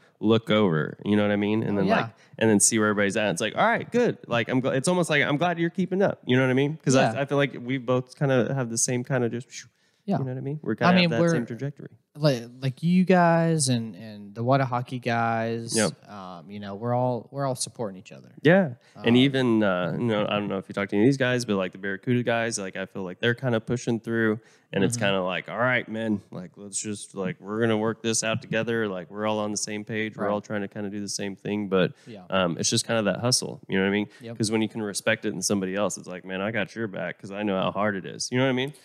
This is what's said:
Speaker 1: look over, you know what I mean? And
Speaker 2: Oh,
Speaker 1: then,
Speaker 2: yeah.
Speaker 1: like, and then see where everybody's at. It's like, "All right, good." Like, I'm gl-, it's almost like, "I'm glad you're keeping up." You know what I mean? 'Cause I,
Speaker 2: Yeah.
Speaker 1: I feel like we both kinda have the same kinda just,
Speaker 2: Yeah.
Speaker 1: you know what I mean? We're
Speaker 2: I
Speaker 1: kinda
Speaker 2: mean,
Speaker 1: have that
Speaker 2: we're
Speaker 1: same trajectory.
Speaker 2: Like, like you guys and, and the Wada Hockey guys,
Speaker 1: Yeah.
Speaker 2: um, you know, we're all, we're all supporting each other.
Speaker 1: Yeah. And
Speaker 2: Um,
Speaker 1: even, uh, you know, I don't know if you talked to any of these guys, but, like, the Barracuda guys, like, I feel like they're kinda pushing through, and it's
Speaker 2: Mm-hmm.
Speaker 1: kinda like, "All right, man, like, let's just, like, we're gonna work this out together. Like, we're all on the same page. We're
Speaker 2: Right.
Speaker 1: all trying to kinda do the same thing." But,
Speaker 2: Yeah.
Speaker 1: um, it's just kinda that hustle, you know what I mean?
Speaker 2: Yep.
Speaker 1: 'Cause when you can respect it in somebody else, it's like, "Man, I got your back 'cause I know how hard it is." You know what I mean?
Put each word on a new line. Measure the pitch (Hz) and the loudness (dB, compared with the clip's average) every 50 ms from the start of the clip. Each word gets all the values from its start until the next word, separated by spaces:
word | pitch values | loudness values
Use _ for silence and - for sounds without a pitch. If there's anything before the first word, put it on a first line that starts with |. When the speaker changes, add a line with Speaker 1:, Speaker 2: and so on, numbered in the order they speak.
| _ _ _ _ | _ _ _ _
Speaker 1:
look | - 107 113 113 - - | 2 4 4 4 4 4
over, | 107 107 107 95 80 78 71 50 - - - | 4 4 6 4 4 2 0 -2 -6 -8 -2
you | 101 104 | 2 2
know | 104 104 | 2 4
what | 104 | 2
I | 104 | 2
mean? | 101 104 101 107 110 110 | 2 2 0 0 0 0
And | - 101 | 0 0
Speaker 2:
Oh, | 101 | 0
Speaker 1:
then, | 98 | 2
Speaker 2:
yeah. | 95 - | 2 2
Speaker 1:
like, | 160 120 113 - _ - _ - - | 0 0 -4 -10 _ -20 _ -4 0
and | 113 110 | 4 4
then | 107 101 | 6 6
see | - - 117 110 | 4 4 2 2
where | 107 107 | 2 2
everybody's | 104 101 101 98 92 | 2 2 0 0 0
at. | 110 107 101 | 0 0 0
It's | 90 - | 0 0
like, | 113 107 - | -2 -2 0
"All | - 180 | 2 2
right, | 220 233 190 - - | 2 2 -2 -4 -2
good." | - 240 247 190 147 - - | 0 2 2 2 0 -4 -6
Like, | - 117 120 113 - | -2 -2 -2 0 0
I'm | 127 131 | 0 0
gl-, | 120 135 - | 0 0 0
it's | 135 131 | 0 0
almost | 180 180 180 170 - | 0 0 0 0 2
like, | 156 143 127 | 2 2 2
"I'm | - 147 | 2 2
glad | 139 165 180 175 170 | 0 0 0 0 0
you're | 165 170 | -2 -2
keeping | - - 180 - 185 196 | 0 -2 -2 0 2 2
up." | 202 147 - - - | 2 2 0 -4 -2
You | - 123 | 2 2
know | 131 131 | 4 4
what | 131 | 4
I | 127 | 4
mean? | 131 143 143 156 156 - | 4 2 0 -2 -2 0
'Cause | - 127 | 4 4
I, | 262 165 117 113 | 6 4 4 2
Speaker 2:
Yeah. | - | -2
Speaker 1:
I | 143 | -4
feel | 139 143 | 0 0
like | 143 139 127 - - | 0 0 0 -2 -8
we | 123 120 135 | -6 -6 -6
both | 135 120 120 127 123 123 - - | -4 0 0 0 0 0 -4 -6
kinda | - 151 139 131 127 110 - 127 | -2 0 2 4 4 2 2 0
have | 135 127 113 | -2 -2 -2
the | 113 117 | -2 -2
same | - - 127 123 123 | 0 0 0 -2 -2
kinda | - 139 127 123 113 | 0 0 0 0 0
just, | 117 120 131 _ - - - - _ _ _ _ _ _ _ | -2 -6 -10 _ -18 -18 -18 -20 _ _ _ _ _ _ _
Speaker 2:
Yeah. | 196 196 | -4 -2
Speaker 1:
you | - 135 | -2 -2
know | 131 | -4
what | 127 | -6
I | 131 | -6
mean? | 131 139 151 151 - | -6 -6 -8 -6 -4
We're | - 110 | -4 -2
Speaker 2:
I | |
Speaker 1:
kinda | - 123 175 185 | 2 4 4 6
Speaker 2:
mean, | 185 175 170 | 6 4 4
Speaker 1:
have | |
that | 113 113 | 2 2
Speaker 2:
we're | 170 170 165 | 2 2 2
Speaker 1:
same | 160 117 | 0 -2
trajectory. | - 120 113 135 143 - - - - - _ _ _ _ 147 | -4 -8 -8 -8 -10 -10 -12 -20 -20 -20 _ _ _ _ 0
Speaker 2:
Like, | 147 151 131 117 117 120 120 131 | 2 2 2 2 -4 -10 -12 -6
like | 131 135 127 - - | -6 -6 -4 -2 0
you | 170 180 185 185 | 4 4 4 6
guys | 165 180 180 170 170 170 165 165 165 165 156 143 131 | 6 6 6 6 6 4 4 4 2 2 2 2 2
and, | 123 117 113 113 95 | 0 0 -2 -6 -10
and | 85 113 110 107 104 101 101 101 | -14 -14 -14 -14 -14 -16 -14 -8
the | 113 117 | -4 2
Wada | 123 135 135 135 | 2 2 2 2
Hockey | 120 123 123 127 - 131 123 | 0 -2 -4 -4 -6 -10 -6
guys, | 120 120 117 117 117 113 113 113 113 117 117 117 117 113 110 | -4 -2 0 0 0 0 0 -2 -2 -4 -4 -6 -6 -2 0
Speaker 1:
Yeah. | 113 107 85 - _ - | 0 0 0 -2 _ -18
Speaker 2:
um, | - 104 101 95 92 92 87 78 90 | -18 -16 -16 -14 -14 -14 -16 -16 -14
you | 101 104 | -14 -12
know, | 104 101 101 | -12 -10 -10
we're | 101 113 120 120 | -6 -4 -2 0
all, | 123 127 127 123 120 - - | 0 0 0 -2 -4 -8 -10
we're | - 139 139 | -8 -6 -4
all | 135 127 | -4 -4
supporting | - - 120 - - 120 104 - 92 | -4 -6 -10 -6 -8 -8 -8 -8 -12
each | - - | -18 -18
other. | - 67 64 - - - | -20 -20 -20 -20 -20 2
Speaker 1:
Yeah. | - 147 175 196 185 139 120 - _ _ _ 101 107 | 4 6 6 6 4 2 -4 -10 _ _ _ -2 2
And | 117 120 | 4 6
Speaker 2:
Um, | |
Speaker 1:
even, | 127 131 139 135 135 131 120 113 110 107 | 6 6 6 4 2 2 4 4 4 4
uh, | 98 92 90 90 82 80 - | 4 2 2 0 -2 -2 -2
you | 120 | 0
know, | 117 110 104 104 | 0 0 0 0
I | - 104 104 | 0 -2 -2
don't | 104 | -2
know | 98 98 | -2 -4
if | 95 - - | -6 -6 -6
you | 98 | -4
talked | 101 101 98 | -4 -4 0
to | - | 2
any | 101 107 | 6 6
of | |
these | 135 143 | 6 6
guys, | 135 127 123 123 123 117 | 4 2 0 0 0 0
but, | 110 104 | 0 0
like, | 95 95 92 | 0 0 -4
the | - | -6
Barracuda | 95 95 98 95 92 - 131 123 123 120 | -8 -6 -6 -6 -6 -2 0 0 0 2
guys, | 120 117 117 113 117 113 110 | 0 0 0 0 -2 -4 -6
like, | 98 95 90 | -8 -8 -6
I | 98 95 | -8 -10
feel | - _ 104 95 | -8 _ -8 -8
like | 90 92 _ | -8 -6 _
they're | - 117 117 | 0 0 0
kinda | - - 127 117 113 | 0 0 0 0 0
pushing | - - 120 120 - - 117 110 | 0 -2 -4 -2 0 -2 -2 -2
through, | - 113 113 113 113 110 107 110 _ _ - _ _ _ - | -2 -2 -2 0 2 0 0 -2 _ _ -20 _ _ _ -2
and | 98 98 | 0 0
it's | 90 117 | 0 0
Speaker 2:
Mm-hmm. | 120 107 | 0 0
Speaker 1:
kinda | 98 98 95 | 0 0 0
like, | 90 92 90 85 - - | -2 -2 -4 -6 -6 -8
"All | 87 | -4
right, | 104 120 127 123 120 - | -2 0 0 0 0 -2
man, | - 110 110 113 110 107 98 - _ | -4 -6 -4 -2 -2 -2 -2 -4 _
like, | - - 90 82 _ | -14 -14 -14 -14 _
let's | 98 101 101 95 - | -18 -16 -10 -8 -8
just, | - 107 104 104 - - - | -6 -6 -8 -8 -10 -12 -8
like, | 98 95 92 90 _ | -6 -6 -6 -6 _
we're | 90 98 107 110 | -10 -8 -2 0
gonna | 117 113 110 | 2 2 2
work | 107 110 113 110 - | 2 0 -2 -4 -2
this | - 117 110 - - | -4 -2 -2 0 0
out | 110 110 113 | -2 -4 -4
together. | - 98 113 110 113 117 117 113 110 | -4 -2 -2 -2 -2 0 -2 -2 -2
Like, | 104 95 90 87 - | -4 -4 -8 -10 -10
we're | 98 104 107 | -8 -4 -2
all | 107 107 107 | 0 0 0
on | 104 104 | -2 -2
the | 104 | -4
same | 101 - 107 107 104 104 | -6 -6 -6 -6 -8 -8
page. | - 117 107 110 110 107 | -6 -4 -4 -4 -6 -6
We're | - 107 | -4 -2
Speaker 2:
Right. | 104 104 | -2 -2
Speaker 1:
all | 104 | -2
trying | - - 110 104 | -4 -4 -6 -6
to | 101 | -6
kinda | 98 - 107 104 98 | -6 -8 -8 -8 -8
do | 101 104 | -6 -8
the | 101 98 | -8 -6
same | - - 104 101 98 | -6 -6 -6 -6 -8
thing." | - _ 101 101 104 104 95 | -8 _ -4 -2 -2 0 2
But, | 95 92 87 - - _ - | 2 2 2 2 0 _ -20
Speaker 2:
Yeah. | 120 110 98 90 - | -20 -18 -18 -10 -2
Speaker 1:
um, | 92 95 92 85 80 | 0 2 2 2 0
it's | - - - | -2 -2 0
just | - 113 - | 0 -2 0
kinda | - 117 113 104 | 0 0 0 2
that | 98 92 - | 0 0 0
hustle, | 110 123 127 - - - - - - - | 0 0 0 0 -2 -6 -10 -12 -8 -2
you | 98 | 0
know | 95 95 | 2 2
what | 98 | 2
I | |
mean? | 98 104 104 - - - | 2 0 -2 -4 -8 -16
Speaker 2:
Yep. | - 113 117 | -14 -14 -4
Speaker 1:
'Cause | - 113 104 | -2 -2 0
when | 113 110 | 2 0
you | 110 104 | 0 0
can | - 117 | -2 -6
respect | 107 104 95 - - 113 110 110 - | -6 -6 -6 -2 0 0 0 0 -2
it | 110 - | -6 -4
in | 90 | -4
somebody | 92 - 104 101 95 92 92 | -2 0 0 0 0 -2 -2
else, | 98 104 92 - | 0 0 -2 -2
it's | 104 87 | -6 -12
like, | - 90 92 - | -12 -14 -12 -10
"Man, | 92 95 92 | -8 -6 -4
I | 98 107 | -4 -4
got | 101 92 92 - - | -2 -4 -4 -4 -6
your | 110 113 | -8 -6
back | 104 92 87 87 87 - _ | -6 -6 -8 -8 -8 -8 _
'cause | - 95 | -14 -12
I | 98 101 104 | -8 -4 -2
know | 104 95 95 | 0 0 2
how | 90 92 | 0 0
hard | - 98 104 107 101 | 0 0 -2 -2 -2
it | 95 82 | -4 -8
is." | 67 53 55 - - | -10 -10 -10 -8 -4
You | 123 127 | 0 0
know | 131 | 2
what | 135 | 2
I | 127 | 0
mean? | 123 135 143 151 - | 0 -2 -4 -8 -14